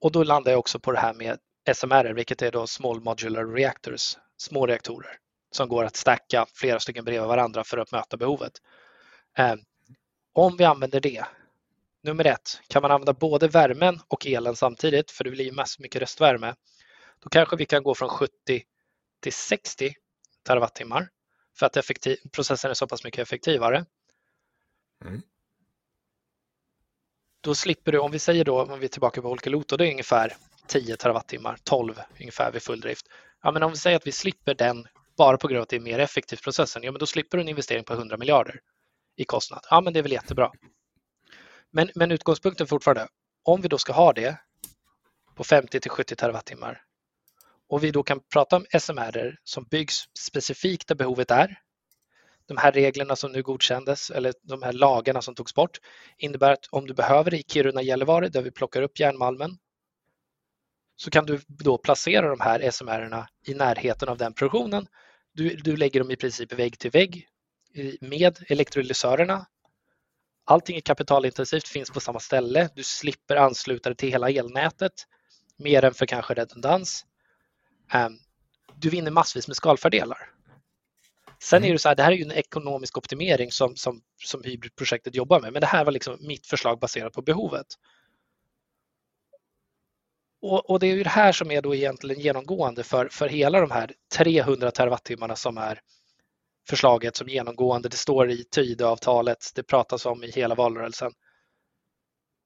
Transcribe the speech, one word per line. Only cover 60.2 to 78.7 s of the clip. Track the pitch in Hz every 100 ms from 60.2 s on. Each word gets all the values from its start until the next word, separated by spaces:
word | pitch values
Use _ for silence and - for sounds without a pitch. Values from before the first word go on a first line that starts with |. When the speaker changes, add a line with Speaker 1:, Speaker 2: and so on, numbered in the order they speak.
| _ _ _ _ _ _ _ -
Speaker 1:
så | -
kan | 156 151
du | 147 -
då | 143 143 120
placera | - 139 - 107 151
de | 127
här | 110 113
S | 127 -
M | 123
R-erna | 113 113 113 113 _ -
i |
närheten | 139 131 117 127 110 135
av | 120
den | 117
produktionen. | - 139 226 233 202 196 _ _ _ _
Du, | 156 160
du | 165 151 151
lägger | 143 131
dem | 127
i | 127
princip | 131 117 117
vägg | 123 120 -
till | 120
vägg | 160 98 87 - _ _ _ _
i, | 147 135 127
med | 131 147 180 170 175
elektrolysörerna. | 147 143 143 127 123 123 135 180 190 185 _ _ _ _ _ _ _ _ _ -
Allting | 165 - 170
är |
kapitalintensivt, | - 143 147 139 131 - 131 160 -
finns | 143 131
på | 135
samma | - 117
ställe. | - 131 120 135 170 -
Du |
slipper | 131 - 147 - - 143
ansluta | 135 123 - 123 123
det | 123
till | 135
hela | 127 123
elnätet, | 139 120 127 156 - 185 - - _ _ _ _ -
mer | 147 139 131
än |
för | 123 131
kanske | 123 -
redundans. | 117 117 120 127 185 180 - - _ _ _ _ _ _ _ -
Ehm, | 123 117 113 _ _ _ _ _